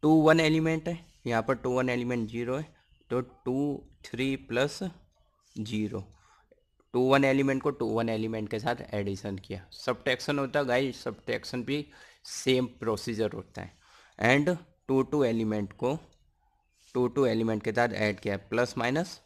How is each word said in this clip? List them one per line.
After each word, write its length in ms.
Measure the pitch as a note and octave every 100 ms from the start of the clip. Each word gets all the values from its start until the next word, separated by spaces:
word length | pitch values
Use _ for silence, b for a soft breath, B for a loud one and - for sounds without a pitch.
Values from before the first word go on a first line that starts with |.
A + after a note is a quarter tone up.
टू 60 | D3+ D#3+
वन 180 | D#3 D#3+
एलिमेंट 480 | D#3+ D#3+ D#3+ D#3+ D#3+
है, 120 | E3+ - _ -
यहाँ 160 | A#2
पर 120 | A2 B2+
टू 160 | B2+ B2+
वन 120 | B2+
एलिमेंट 400 | B2 B2 B2 A2
ज़ीरो 280 | A#2 A#2+ C3
है 100 | D#3 b b b _
तो 120 | B2
टू 640 | B2+ - - C3 D3 C#3 - _ -
थ्री 300 | A#2 C3+ C3+ -
प्लस 300 | A#2 C#3+ - F#3 - _ _ _ _ _ -
ज़ीरो, 480 | G#2+ G#2+ G#2+ G#2 G2 b b b b _ _ _ _
टू 140 | B2 C3
वन 140 | C#3 C#3
एलिमेंट 360 | C3+ C3+ C3+
को 60 | D3
टू 160 | C3+ A2+
वन 220 | A2 A2+
एलिमेंट 400 | A2 A2 A2 G#2+
के 100 | A2
साथ 160 | A#2+ A#2+ -
एडिशन 440 | G#2 G2+ G2 G#2 G2
किया। 280 | - G2 -
सब्ट्रैक्शन 680 | - - B2 - B2+ - C#3+
होता 200 | C3+ D3
है 60 | C3+
गाइस, 380 | B2 C3+ A#2+
सब्ट्रैक्शन 600 | - G#2 - A2+ - B2+
भी 220 | A#2+ C#3+ D3 B B B -
सेम 400 | - - B2+ B2+ -
प्रोसीजर 520 | A2+ G#2+ - G#2+ G#2+
होता 280 | - - -
है। 120 | F#2 _ b b b -
And 360 | G#2+ C#3 D3 F3 - _ -
टू 140 | C3
टू 200 | B2+ D3
एलिमेंट 500 | B2+ A2+ A2 G#2+ G2+
को 240 | - B2 D#3 - _ _ _ _ _ _ _ _ B2+
टू 120 | B2
टू 180 | B2+ C3
एलिमेंट 380 | A2+ A2+ A2
के 80 | A2+
साथ 180 | A2 A#2+
ऐड 300 | G2+ G#2 G2+
किया, 180 | - G2 -
प्लस 280 | A2+ B2 -
माइनस 420 | A#2 C#3+ F3+ -